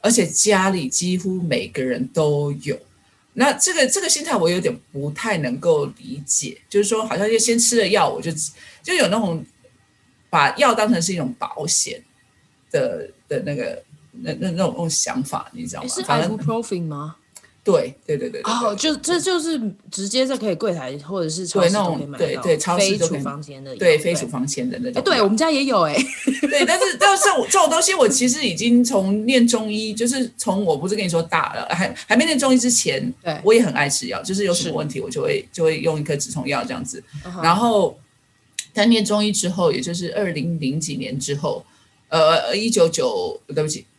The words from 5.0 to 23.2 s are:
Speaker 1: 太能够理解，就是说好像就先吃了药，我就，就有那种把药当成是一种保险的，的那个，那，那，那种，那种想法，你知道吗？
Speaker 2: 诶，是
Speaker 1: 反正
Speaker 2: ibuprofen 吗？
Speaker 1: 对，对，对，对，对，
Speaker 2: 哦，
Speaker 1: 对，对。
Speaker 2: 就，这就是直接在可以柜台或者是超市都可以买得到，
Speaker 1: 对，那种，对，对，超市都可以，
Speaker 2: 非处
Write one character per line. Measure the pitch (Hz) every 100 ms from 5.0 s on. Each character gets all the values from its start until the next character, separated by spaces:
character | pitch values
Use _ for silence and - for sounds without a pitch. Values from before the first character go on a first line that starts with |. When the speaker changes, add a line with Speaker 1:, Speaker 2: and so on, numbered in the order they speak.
| 147
Speaker 1:
太 | 147 226 185
能 | 127 123
够 | 170 151 143 -
理 | - 139 143
解， | - - - _
就 | 202
是 | 208
说 | 220 226
好 | 170
像 | 208
就 | 226
先 | 226 233
吃 | 233 233
了 | 185
药， | 202 151
我 | -
就， | 165 156 - - - -
就 | -
有 | 359 196
那 | 208
种 | 202 160 - _ _ _ _ _ _ _ _
把 | 165 139 -
药 | 262
当 | 226 214
成 | 180
是 | 170
一 | 180
种 | - -
保 | - - -
险 | - - - _ _ _ _ _ _ _
的， | 147 131 - - _ _
的 | 147 147
那 | 143
个， | 104 - _ - _
那， | - - -
那， | 185
那 | 170
种， | 196 247
那 |
种 | 170
想 | - - -
法， | 139 - -
你 | - -
知 | -
道 |
吗？ | 254
Speaker 2:
诶， | -
是 | -
Speaker 1:
反 | 147
正 | 175 214
Speaker 2:
ibuprofen | 151 226 226 185 165
吗？ | 143 156 - _ - _ _
Speaker 1:
对， | - 165 123 - -
对， | 147
对， | 247
对， | -
对， | -
Speaker 2:
哦， | 233
Speaker 1:
对， | 233
对。 | 202
Speaker 2:
就， | 311 294
这 | - 349
就 | 339 359
是 | 320 302 220 - -
直 | 190 196
接 | 240 262
在 | 262
可 | 214
以 | 170
柜 | 220
台 | 175 127 143
或 | 147 190
者 | 160
是 | 156 180
超 | 202
市 | 175
都 | 202 180 156
可 |
以 | 143
买 | -
得 | 156
到， |
Speaker 1:
对， | -
那 |
种， |
对， | 175 151
对， |
超 | 175 175
市 | 196 170
都 | 165
可 |
以， |
Speaker 2:
非 |
处 | -